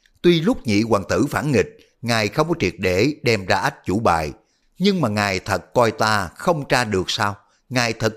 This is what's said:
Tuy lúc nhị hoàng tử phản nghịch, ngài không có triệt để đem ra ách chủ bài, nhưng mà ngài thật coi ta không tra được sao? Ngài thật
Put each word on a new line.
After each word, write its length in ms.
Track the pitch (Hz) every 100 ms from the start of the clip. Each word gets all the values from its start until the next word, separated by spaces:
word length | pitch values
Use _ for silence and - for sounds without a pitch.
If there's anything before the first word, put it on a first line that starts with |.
| _ _
Tuy 180 | 175 170
lúc 260 | 170 262 -
nhị 160 | 101
hoàng 220 | 113 107 92
tử 180 | 92 143
phản 220 | 107 131
nghịch, 240 | 120 - - _ _
ngài 260 | 117 117 107
không 200 | - 156
có 60 | 170
triệt 140 | 92 -
để 360 | 92 90 127 151
đem 240 | 120 110 92
ra 100 | 98
ách 300 | 139 - -
chủ 120 | 95
bài, 340 | 107 85 78 65 _ _ _ -
nhưng 220 | 185 190
mà 80 | 127
ngài 320 | 104 101 92
thật 340 | - 92 -
coi 160 | - 117
ta 400 | - 110 107 92 -
không 280 | - 160 139
tra 160 | 135
được 260 | 120 98 87
sao? 260 | - 104 101 _ _ _
Ngài 240 | 123 117
thật 220 | 113 -